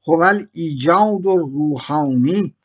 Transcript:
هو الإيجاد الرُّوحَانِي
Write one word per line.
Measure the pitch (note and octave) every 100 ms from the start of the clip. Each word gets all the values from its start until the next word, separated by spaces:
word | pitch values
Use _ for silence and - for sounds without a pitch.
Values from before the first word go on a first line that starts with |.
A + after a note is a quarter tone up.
| -
هو | D#3+ F3+
الإيجاد | G#3 G3+ - E3 C#3 C3+ F3+ G#3+ G3+ F#3
الرُّوحَانِي | F#3 D3+ C3+ D3+ C#3 - D3 C#3+ B2+ B2+ F#3+ F3 _